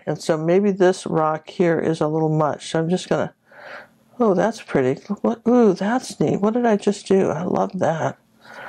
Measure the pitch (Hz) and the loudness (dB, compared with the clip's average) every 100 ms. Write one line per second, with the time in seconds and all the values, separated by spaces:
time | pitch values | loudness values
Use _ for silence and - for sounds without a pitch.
0 | - 151 - 156 160 185 202 190 180 185 | -8 -4 -2 0 2 2 2 4 2 2
1 | - 165 156 156 - - 175 160 - 160 | -2 0 0 -2 -6 0 0 2 0 -2
2 | 151 160 156 156 151 - - 160 165 180 | -2 0 0 2 0 -2 -4 -2 -2 -2
3 | - 156 - - _ - - - - _ | -2 -2 -2 -10 _ -20 -20 -20 -20 _
4 | _ - 226 180 202 - - 147 127 139 | _ 0 2 2 0 -2 -2 0 0 -2
5 | - 202 214 233 - 247 220 175 196 247 | -6 -4 -4 -2 2 4 4 2 -2 -4
6 | - - 156 220 208 240 240 202 - 208 | -4 -2 0 0 0 2 2 2 0 -2
7 | - 190 87 156 180 - 196 185 151 160 | 2 2 2 -2 -2 -2 -2 -2 -2 -2
8 | 135 - _ _ - - | -4 -6 _ _ -20 -20